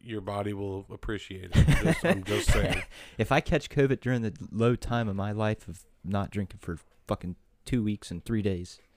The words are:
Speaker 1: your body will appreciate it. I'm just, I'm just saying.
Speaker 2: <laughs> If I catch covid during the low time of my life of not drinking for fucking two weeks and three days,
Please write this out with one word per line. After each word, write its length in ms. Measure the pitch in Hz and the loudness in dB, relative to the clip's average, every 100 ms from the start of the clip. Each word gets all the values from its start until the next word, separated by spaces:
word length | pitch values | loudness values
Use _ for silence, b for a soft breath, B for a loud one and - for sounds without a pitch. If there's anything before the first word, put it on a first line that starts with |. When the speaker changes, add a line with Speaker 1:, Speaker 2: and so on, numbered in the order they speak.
Speaker 1:
your 200 | 120 107 | -12 -10
body 320 | 98 101 101 | -6 -4 -4
will 320 | 101 101 95 98 | -4 -6 -8 -10
appreciate 600 | 101 - 104 - 95 92 | -12 -8 -8 -8 -14 2
it. 40 | - | 6
I'm 260 | - 143 160 | 8 6 4
just, 200 | 165 170 | 2 2
I'm 180 | 135 | 0
just 280 | 92 104 - | 0 0 4
saying. 320 | - 101 87 - - | 4 4 0 -6 -14
Speaker 2:
<laughs> 180 | - - | -12 -4
If 140 | 113 | 0
I 80 | 135 | 0
catch 300 | - 151 - | 2 0 0
covid 300 | 143 135 127 | 2 2 2
during 200 | 120 127 | 0 0
the 120 | 113 - 95 | -2 -6 -6
low 240 | 101 113 120 | 0 2 2
time 320 | - 120 113 | 0 -2 -2
of 80 | 98 | -2
my 160 | 101 | -4
life 360 | 107 107 107 - | -2 -2 -2 -6
of 180 | 85 - _ | -16 -18 _
not 280 | 85 98 92 | -4 -2 -2
drinking 280 | 104 98 - | -4 -6 -8
for 160 | - 82 - _ - | -10 -10 -12 _ -6
fucking 280 | 104 90 90 _ _ - | -6 -6 -12 _ _ -4
two 160 | 127 | 0
weeks 280 | 107 104 - | 0 -2 -6
and 120 | 87 | -10
three 180 | - 113 | -4 -2
days, 380 | 101 90 90 - _ | 0 -2 -6 -16 _